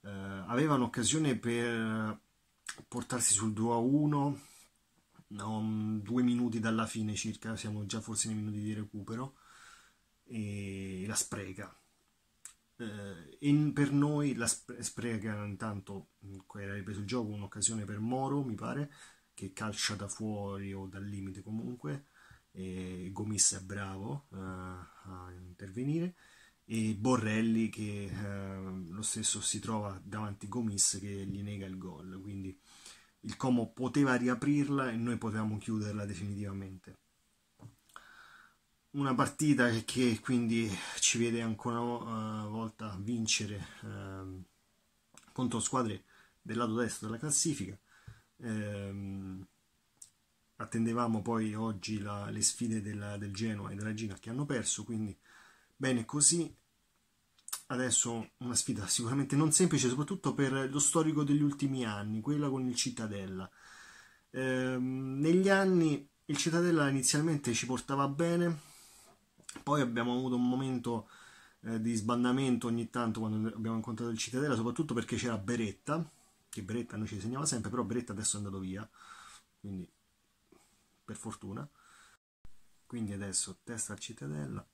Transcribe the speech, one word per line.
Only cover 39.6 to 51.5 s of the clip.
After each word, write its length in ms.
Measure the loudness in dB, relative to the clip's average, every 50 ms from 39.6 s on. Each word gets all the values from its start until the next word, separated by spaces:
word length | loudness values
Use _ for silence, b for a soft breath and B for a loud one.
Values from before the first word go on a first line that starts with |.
| 8 6
che, 140 | 6 4 0
che 340 | 0 2 4 6 6 4 4
quindi 480 | 2 2 4 4 4 4 4 4 2 2 0 -4 B B B B
ci 180 | 2 2 4 4
vede 240 | 2 2 2 0
ancora 360 | 0 0 -2 -2 -2 -2 0 0
una, 680 | 0 0 -2 -2 -4 -4 -4 -4 -4 -4 -4 -4 -4
eh, 40 | -4
volta 480 | -4 -4 -6 -6 -8 -8 -8 -8 -6 -6
vincere, 640 | -4 -2 -2 0 2 2 2 0 0 -2 -4 -8 -8 B B B -12
ehm, 580 | -10 -10 -8 -8 -8 -10 -10 -10 -10 -10 -12 -14 _ _ _ _ _ _ _ _ _ _ _ _ _ _ -20 _ -12
contro 280 | -4 -2 -2 0 0 0
squadre 440 | 0 2 2 2 2 0 -2 -6 b b b b b b b b
del 140 | _ -6 -2
lato 180 | 0 0 2 2
destro 320 | 2 0 0 -2 -6 -6
della 140 | -8 -6 -4
classifica. 580 | -2 0 2 2 2 2 0 -2 -4 -6 -8 -14 B B B B B B B B B B _ _
Ehm, 1080 | -8 -6 -4 -4 -4 -4 -4 -6 -6 -6 -6 -6 -6 -6 -6 -6 -8 -8 -10 -10 -12 -16 _ _ _ _ _ _ _ _ _ _ -20 -20 _ _ _ _ _ _ _ _ _
attendevamo 680 | _ -10 -4 0 0 2 2 2 2 2 2 2 0
poi 320 | 2 0 0 2 0 0